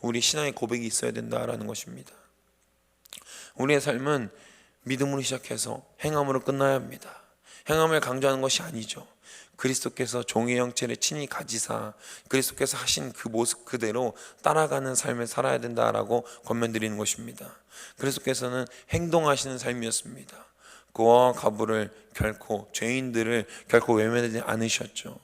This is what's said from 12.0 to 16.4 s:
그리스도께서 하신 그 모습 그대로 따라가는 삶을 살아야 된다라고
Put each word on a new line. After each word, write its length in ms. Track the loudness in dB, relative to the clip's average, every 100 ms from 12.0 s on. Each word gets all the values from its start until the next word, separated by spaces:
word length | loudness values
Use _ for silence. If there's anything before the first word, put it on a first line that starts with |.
| -18 -20 0
그리스도께서 480 | 0 0 -2 -2 -2
하신 360 | -2 -2 -2
그 160 | -8 -4
모습 360 | 0 0 -2
그대로 520 | -6 -4 -2 0 -2 -6 -18 -2
따라가는 540 | 2 4 2 0 -2 -2
삶을 320 | -2 -4 -4
살아야 300 | -2 0 0
된다라고 680 | -2 2 2 2 0 -2 -2 -16